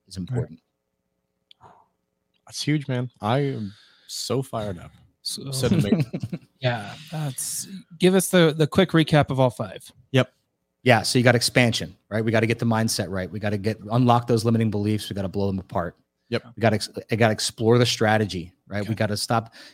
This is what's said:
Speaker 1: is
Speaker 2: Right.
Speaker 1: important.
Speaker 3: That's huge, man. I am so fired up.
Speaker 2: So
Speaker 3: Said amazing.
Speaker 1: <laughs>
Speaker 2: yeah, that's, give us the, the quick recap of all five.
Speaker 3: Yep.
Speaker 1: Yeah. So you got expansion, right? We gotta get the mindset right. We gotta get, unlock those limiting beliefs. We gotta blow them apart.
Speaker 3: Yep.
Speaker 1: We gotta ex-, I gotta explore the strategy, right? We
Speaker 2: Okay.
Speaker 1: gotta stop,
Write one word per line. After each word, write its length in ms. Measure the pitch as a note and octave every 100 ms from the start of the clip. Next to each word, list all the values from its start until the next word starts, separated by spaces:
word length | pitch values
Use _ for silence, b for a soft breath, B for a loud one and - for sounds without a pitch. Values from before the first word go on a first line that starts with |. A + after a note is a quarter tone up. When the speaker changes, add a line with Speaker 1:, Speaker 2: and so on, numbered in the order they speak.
| -
Speaker 1:
is 100 | F#2+
Speaker 2:
Right. 100 | F2
Speaker 1:
important. 320 | B2+ - - _ _ _ _ _ _ _ _ _ _ b b b _ _ _ _ _ -
Speaker 3:
That's 160 | -
huge, 260 | - D3+ C3+
man. 220 | B2+ B2+ -
I 180 | G#2+ C3
am 340 | C#3 B2 G2+ G2+ b b b
so 340 | - - B2
fired 380 | C3 A#2 G#2 F2
up. 120 | D#2 - _ _
Speaker 2:
So 300 | - - C#3
Speaker 3:
Said 220 | C3 -
amazing. 320 | F3 G2+ F3 C#3 - -
Speaker 1:
<laughs> 260 | D#3 _ _
Speaker 2:
yeah, 340 | B2+ A#2 G2+ - -
that's, 560 | D#3 D3 B2 - - - F#3+ - E3+
give 160 | F3+ F#3+
us 140 | -
the, 240 | F#3 E3 D#3
the 100 | D3
quick 240 | - E3+
recap 380 | E3 D3+ D3+ C#3
of 100 | C3
all 100 | B2+
five. 400 | - G2+ - - _ _
Speaker 3:
Yep. 200 | C3 B2+ _ _ _ _ _
Speaker 1:
Yeah. 180 | B2+ A2
So 180 | - B2+
you 40 |
got 120 | B2 B2
expansion, 600 | - C3 A#2+ - D#2 - -
right? 160 | A2
We 80 | A2+
gotta 140 | A2 A2
get 140 | A2+
the 60 | A#2
mindset 440 | A2 A2 - F2
right. 200 | F#2+ F2+
We 100 | F#2+
gotta 180 | G2+ G#2
get, 200 | G#2 G#2+ G#2
unlock 360 | A#2+ B2 A#2+ A#2+
those 180 | A#2 A#2
limiting 260 | A2+ A2+
beliefs. 380 | G#2 G#2 G#2+ -
We 60 | F#2+
gotta 120 | F#2+
blow 200 | G2 G2
them 120 | F#2+
apart. 380 | - G2 E2+ - _ _ -
Speaker 3:
Yep. 140 | A#2 - -
Speaker 1:
We 60 |
gotta 140 | A2 G#2+
ex-, 140 | - - -
I 40 | A2
gotta 160 | A2+
explore 440 | G#2+ - - A2 A#2+
the 80 | A#2+
strategy, 680 | - A2 G#2+ G#2 F2 F2 _ -
right? 160 | G2
We 60 | G#2
Speaker 2:
Okay. 60 | G#2
Speaker 1:
gotta 220 | G#2 G#2
stop, 360 | - A#2 G#2+ B B